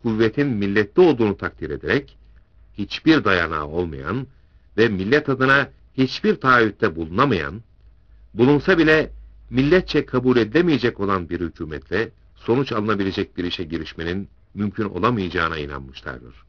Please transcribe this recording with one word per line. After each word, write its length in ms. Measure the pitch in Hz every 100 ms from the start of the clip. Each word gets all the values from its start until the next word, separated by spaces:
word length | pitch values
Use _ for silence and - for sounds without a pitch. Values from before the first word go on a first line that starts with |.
kuvvetin 440 | 120 110 113 127 143
millette 540 | 107 98 101 104 -
olduğunu 360 | 180 123 107 92
takdir 340 | 87 - 76
ederek 480 | 69 76 127 139 - - - _ _ _ -
hiçbir 460 | 98 - 156 151
dayanağı 420 | 101 92 82 78 73
olmayan 600 | 82 87 69 71 117 127 _ _ _ _ 101
ve 120 | 117
millet 400 | 95 95 147 147
adına 420 | 135 131 139 135 _ _
hiçbir 400 | - 131 - 214
taahhütte 640 | 202 135 123 110 - 107 80
bulunamayan, 680 | 80 92 139 95 73 101 - _ - _ _ - -
bulunsa 440 | 98 127 147 185 175
bile 340 | 156 156 135 - - - -
milletçe 560 | 120 143 180 180 151 -
kabul 300 | 127 127 120
edilemeyecek 640 | 107 143 175 139 117 -
olan 280 | 101 95 82
bir 120 | 85
hükümetle 680 | 85 - 78 73 - 92 113 _ _ _
sonuç 360 | - 123 135
alınabilecek 640 | 113 107 101 98 90 95 -
bir 80 |
işe 200 | 87 -
girişmenin 640 | 82 80 80 - 82 92 98 _ _
mümkün 300 | 98 104 104
olamayacağına 760 | 104 90 113 120 90 87 82 80
inanmışlardır. 760 | 73 69 67 65 73 62 60 -